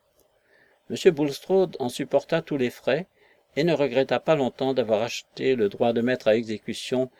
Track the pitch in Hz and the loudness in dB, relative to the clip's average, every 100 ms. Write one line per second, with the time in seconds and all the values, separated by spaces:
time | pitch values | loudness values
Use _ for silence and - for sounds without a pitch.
0 | _ _ _ _ _ _ _ _ - 117 | _ _ _ _ _ _ _ _ -10 2
1 | 190 147 151 139 - 190 180 - 123 - | 2 4 -2 -4 -2 0 0 -2 -8 -6
2 | 135 143 - 165 - 147 123 - - 139 | -2 -2 0 -4 -2 -2 -2 -4 -2 -2
3 | 190 _ _ _ _ - 170 143 139 120 | -4 _ _ _ _ -2 0 2 2 2
4 | 135 123 - 156 123 - 135 131 110 107 | 2 0 2 2 2 -2 -2 0 2 0
5 | 117 - - - 131 127 101 - 120 117 | 0 -6 -14 -6 0 2 0 0 0 2
6 | 117 127 - 110 113 107 - 107 - 131 | 0 0 2 2 2 -8 -8 -10 -4 -2
7 | 131 | -2